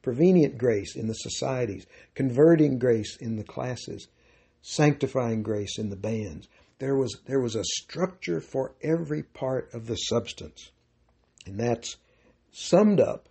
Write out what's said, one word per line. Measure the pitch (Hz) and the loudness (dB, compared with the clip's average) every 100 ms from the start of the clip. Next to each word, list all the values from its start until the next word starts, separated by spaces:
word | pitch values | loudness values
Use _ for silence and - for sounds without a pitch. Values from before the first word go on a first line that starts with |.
Prevenient | - 120 175 185 143 117 | -4 2 4 6 4 2
grace | 123 104 90 - | 0 0 -2 -8
in | 110 | -6
the | |
societies, | 110 117 - 131 131 120 95 - - - | -6 -8 -6 -4 -2 -4 -6 -14 -20 -18
converting | - 135 120 156 165 151 131 | -4 -2 6 8 8 6 4
grace | 123 113 107 - | 2 2 0 -8
in | 120 110 | -8 -6
the | |
classes, | 107 - 127 123 - - - _ _ _ _ _ | -8 -8 -6 -8 -10 -14 -16 _ _ _ _ _
sanctifying | - - 147 143 135 135 120 110 | -10 2 4 4 -2 -2 -2 -2
grace | 107 104 101 - | -2 -4 -4 -6
in | 107 | -8
the | 95 | -6
bands. | 110 113 101 76 - _ _ _ | -6 -6 -6 -12 -18 _ _ _
There | 131 139 | -2 0
was, | 123 98 - | 0 -6 -2
there | 135 | -2
was | 123 | 0
a | 107 | -2
structure | 90 - - 143 180 - - 165 | -4 -8 -10 -4 -4 -4 -6 -6
for | - 135 131 _ | -4 -4 -6 _
every | 147 165 156 151 | -2 -2 -2 -6
part | - - 131 131 - | -8 -6 -4 -4 -6
of | 120 113 | -12 -8
the | |
substance. | 113 - 117 - - - - - _ _ _ _ _ _ _ - | -6 -2 -2 -4 -14 -16 -18 -20 _ _ _ _ _ _ _ -12
And | 98 | -4
that's | 120 117 - - _ _ _ _ _ | -2 -2 -6 -16 _ _ _ _ _
summed | - - 175 214 190 | -16 2 6 6 4
up | 117 - _ | 2 0 _